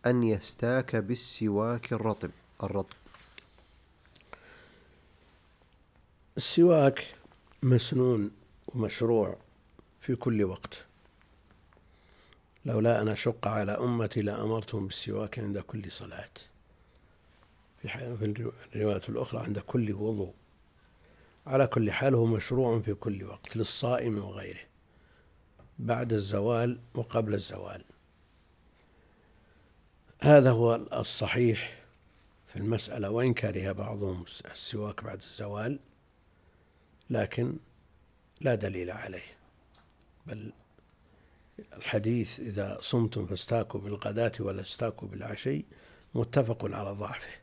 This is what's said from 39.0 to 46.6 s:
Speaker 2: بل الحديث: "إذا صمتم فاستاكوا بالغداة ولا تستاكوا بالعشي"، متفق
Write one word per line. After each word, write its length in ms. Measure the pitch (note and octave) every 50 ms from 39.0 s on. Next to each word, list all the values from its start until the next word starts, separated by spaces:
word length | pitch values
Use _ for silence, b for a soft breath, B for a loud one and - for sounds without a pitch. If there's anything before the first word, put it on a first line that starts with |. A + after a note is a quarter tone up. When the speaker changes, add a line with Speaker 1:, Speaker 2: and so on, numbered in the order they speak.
| - G#2+ F#2 F2 - - - _ _ _ _ _ _ _ _ - _ _ _ _ _ _ _ _ _
Speaker 2:
بل 280 | - A2 G#2+ G#2 A2 - - _ _ _ _ _ _ _ _ _ b b b b b b b b b b - - _ -
الحديث: 640 | - - - - G#2+ G2 A2 A#2+ A#2+ G#2+ - - -
"إذا 380 | - A2+ G2 G#2 G2 G2 - -
صمتم 440 | - - - A#2+ A#2 A2+ - G#2+ G#2
فاستاكوا 540 | F2+ G2+ F2+ - - A#2 A2+ G#2+ - - G#2
بالغداة 520 | G2 G#2 G#2 G2+ - G#2 G#2 A2+ A#2 A2 - -
ولا 220 | G#2+ F#2+ G2 G2
تستاكوا 460 | F#2+ - - - A#2+ A2 G#2 - -
بالعشي"، 580 | G2 G2 G2 G2+ A2 G#2+ - - B2+ C#3+ D3+ - B B B B B B B B B -
متفق 500 | A#2+ A2+ A#2 - D3 B2+ A2+ A2+ -